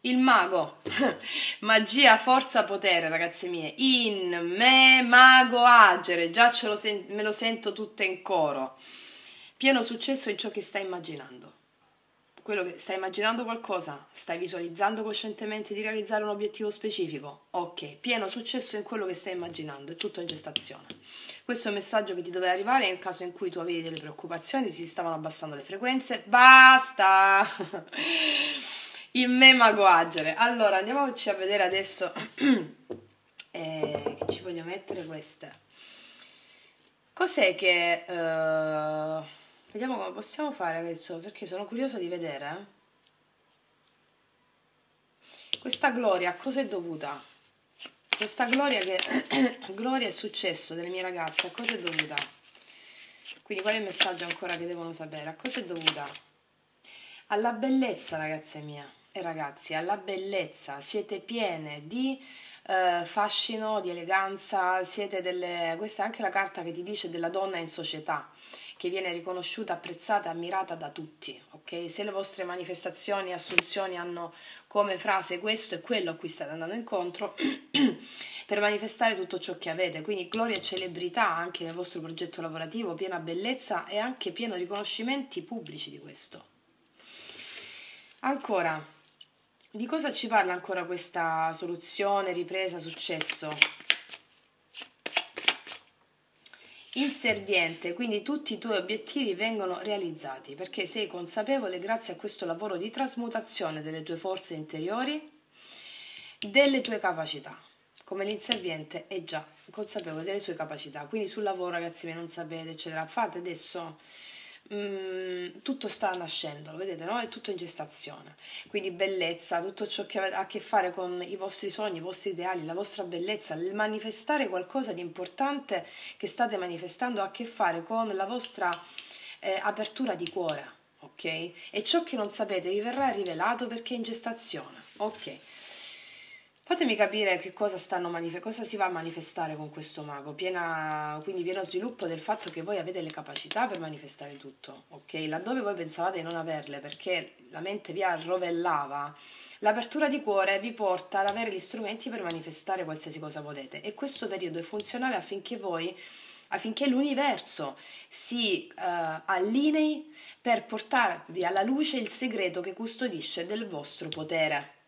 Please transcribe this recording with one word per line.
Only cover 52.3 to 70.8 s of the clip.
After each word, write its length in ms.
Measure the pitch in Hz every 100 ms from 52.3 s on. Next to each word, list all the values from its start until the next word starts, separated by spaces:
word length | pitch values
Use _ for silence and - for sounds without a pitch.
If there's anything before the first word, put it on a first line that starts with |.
| - - - - - - - - - - -
Quindi 220 | - 196
qual 120 | 202 220
è 20 |
il 60 |
messaggio 400 | 196 185 190 170
ancora 320 | 175 170 180 170
che 100 | 170
devono 260 | 170 165
sapere? 380 | 165 160 151 151
A 40 |
cosa 260 | 156 262 247
è 40 |
dovuta? 420 | 185 170 156 139 143 - - _ _ _ _ _ - - - - -
Alla 240 | 208 233
bellezza, 640 | 220 262 262 247 185 - 160
ragazze 420 | 156 156 - 156
mie 380 | 151 143 139 - _
e 100 | 202
ragazzi, 520 | 170 160 143 - -
alla 220 | 156 175 202
bellezza. 840 | 190 190 196 196 151 - - 139
Siete 380 | - 214 202 196
piene 640 | - 233 208 160 151 147
di, 380 | 151 233 269 269 - - - - -
eh, 360 | 190 180 175
fascino, 760 | 170 - 208 - - 220 220 214
di 100 | 180
eleganza, 920 | 170 170 190 196 196 - 196 180 185
siete 380 | 180 - 202 190
delle, 520 | 180 180 180 175 165 165
questa 240 | 214 -
è 40 | 208
anche 160 | 226
la 80 | 202
carta 320 | 196 190 -
che 100 | 170
ti 100 | 165
dice 280 | 180 208 175
della 180 | 170 170
donna 300 | 185 196 180
in 100 | 160
società, 640 | - 156 156 156 147 - - - - - -
che 140 | 180
viene 220 | 190 185
riconosciuta, 600 | 170 170 180 175 - 208
apprezzata, 580 | 170 - 165 - 208 175
ammirata 440 | 165 170 190 190
da 160 | 165